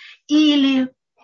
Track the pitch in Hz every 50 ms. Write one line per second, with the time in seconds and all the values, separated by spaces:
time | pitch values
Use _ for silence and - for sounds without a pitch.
0 | - - - - _ - 294 302 311 294 294 285 269 269 269 262 262 254 - _
1 | _ _ _ _